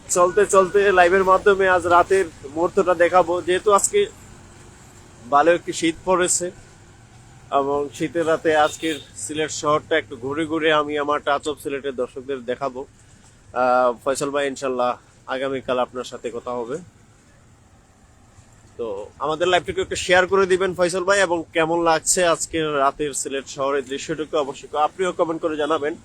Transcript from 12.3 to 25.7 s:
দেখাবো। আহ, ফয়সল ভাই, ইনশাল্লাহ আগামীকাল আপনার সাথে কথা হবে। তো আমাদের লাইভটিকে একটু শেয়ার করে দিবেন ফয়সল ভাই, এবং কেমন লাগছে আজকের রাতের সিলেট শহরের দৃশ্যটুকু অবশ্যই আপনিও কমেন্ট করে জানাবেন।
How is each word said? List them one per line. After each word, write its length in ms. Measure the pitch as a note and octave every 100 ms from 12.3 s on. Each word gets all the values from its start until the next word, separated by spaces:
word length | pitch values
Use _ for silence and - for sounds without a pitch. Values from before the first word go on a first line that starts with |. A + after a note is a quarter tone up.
| C3+ A#2+
দেখাবো। 400 | B2 C3+ B2+ C#3+ _ - - - - -
আহ, 400 | B2 B2+ B2+ B2+ A#2
ফয়সল 260 | C#3+ C3 C#3+
ভাই, 180 | C#3+ C#3
ইনশাল্লাহ 500 | B2+ C#3 B2+ B2 A#2 - _ -
আগামীকাল 520 | C3 C3+ C3+ A#2+ B2+
আপনার 240 | A#2+ B2
সাথে 280 | A#2+ B2 B2
কথা 180 | A#2 B2
হবে। 260 | B2 A#2 D#3 F3 _ - _ _ _ _ - _ _ _ _ _ _ _ - - - - -
তো 320 | A#2 G2 G#2 -
আমাদের 280 | C#3+ D#3 F3
লাইভটিকে 340 | F3 D#3 F3+
একটু 140 | F#3 F#3+
শেয়ার 320 | - F3+ F3+
করে 180 | F#3+ F#3+
দিবেন 300 | F#3 F#3+ E3+
ফয়সল 280 | F3+ F#3
ভাই, 180 | F3+ G3+
এবং 220 | F#3 E3+ D#3
কেমন 300 | E3+ D#3+ E3+
লাগছে 420 | E3 D#3+ - G3 E3+
আজকের 520 | D#3 - E3 D#3 D3
রাতের 360 | C#3 C#3 D3+
সিলেট 340 | B2+ C#3 C3+ B2+
শহরের 380 | D3 C#3 C#3+ B2+
দৃশ্যটুকু 520 | C3+ - D#3 D3 D#3+
অবশ্যই 400 | C3+ - - D3
আপনিও 340 | D3+ - F#3
কমেন্ট 300 | F3 E3 E3
করে 160 | E3+ D3+
জানাবেন। 380 | D3